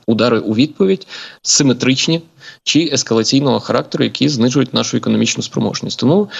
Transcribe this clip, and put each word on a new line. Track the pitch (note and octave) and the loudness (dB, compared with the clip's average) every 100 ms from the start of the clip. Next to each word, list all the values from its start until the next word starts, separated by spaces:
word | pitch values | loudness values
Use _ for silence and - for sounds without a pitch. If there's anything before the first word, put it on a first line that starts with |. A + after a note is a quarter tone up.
| - | -2
удари | A2 A#2+ A2+ | 2 2 2
у | G#2 | 0
відповідь, | A2 D3+ - F#3+ F#3+ - - - - | 0 0 2 0 0 -4 -18 -18 -10
симетричні | - - C#3 A#2 C3 C3 - E3 - _ - - | -2 2 2 2 0 0 0 -2 -4 _ -20 -14
чи | - D3 E3 | -2 0 2
ескалаційного | C3+ - A2+ A2 C#3 C#3 A2+ | -2 0 0 2 2 2 0
характеру, | - A#2 - - | 0 -2 -2 -2
які | A#2 - C#3 | -2 0 -2
знижують | C3 B2 C#3 C3 | 2 0 2 0
нашу | A#2 B2 A#2+ | -2 -2 -4
економічну | A2+ A2 A#2 - | -2 0 0 -2
спроможність. | - - G#2+ - G2 - | -6 -4 -4 -4 -8 -2
Тому, | B2 F#3+ G#3 | 2 2 0